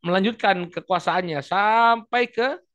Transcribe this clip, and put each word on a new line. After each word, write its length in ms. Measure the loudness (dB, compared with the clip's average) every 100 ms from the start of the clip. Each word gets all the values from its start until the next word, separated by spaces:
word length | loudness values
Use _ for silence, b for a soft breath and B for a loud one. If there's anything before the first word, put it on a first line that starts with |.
melanjutkan 640 | 0 0 0 0 0 0 -2
kekuasaannya 680 | -10 -4 -2 0 -2 -2 -6
sampai 880 | -4 0 2 4 4 2 -2 -2 -2
ke 300 | -2 -4 -4 _